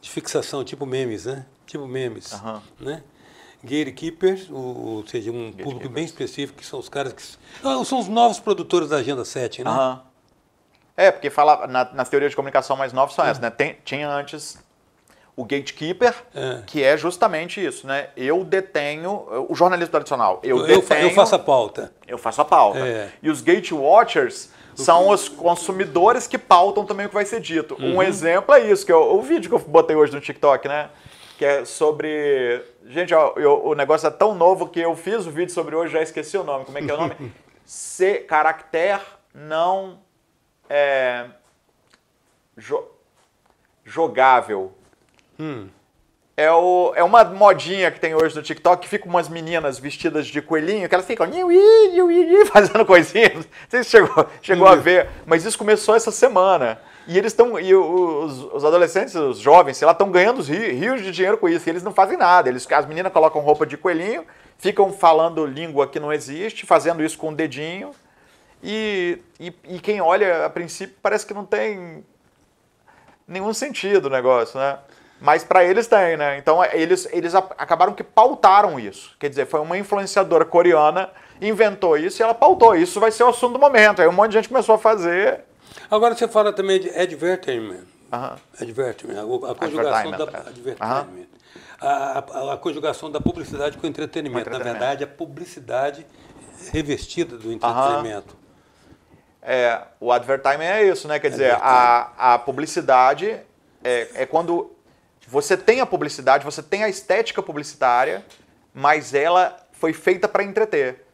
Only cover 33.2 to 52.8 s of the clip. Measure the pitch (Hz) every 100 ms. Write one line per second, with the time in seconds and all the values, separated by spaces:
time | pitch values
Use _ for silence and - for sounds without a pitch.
33.2 | 147 - 143 143 131 147 139 156 156 -
34.2 | 208 202 170 185 180 175 170 160 185 226
35.2 | 175 151 175 180 156 156 165 160 156 160
36.2 | 151 202 165 139 131 135 147 147 165 151
37.2 | 135 - _ _ _ - - - 190 202
38.2 | - 156 151 160 - 165 175 196 - _
39.2 | _ 139 151 156 170 190 190 180 _ _
40.2 | _ _ _ _ _ 143 143 135 131 123
41.2 | 123 _ _ _ _ _ _ _ _ _
42.2 | _ _ _ - 107 147 - _ _ _
43.2 | _ _ _ _ _ _ _ 143 165 113
44.2 | 131 127 117 104 95 _ _ _ _ _
45.2 | _ _ 156 131 95 _ _ _ _ _
46.2 | _ - 156 165 180 180 180 - 175 233
47.2 | 220 190 208 175 135 190 180 - 165 160
48.2 | 160 151 139 156 175 175 - 208 185 175
49.2 | 156 165 160 170 151 123 151 - 170 151
50.2 | 151 147 147 160 156 214 175 175 185 226
51.2 | 170 320 370 349 403 453 427 349 359 339
52.2 | 330 381 427 - 202 220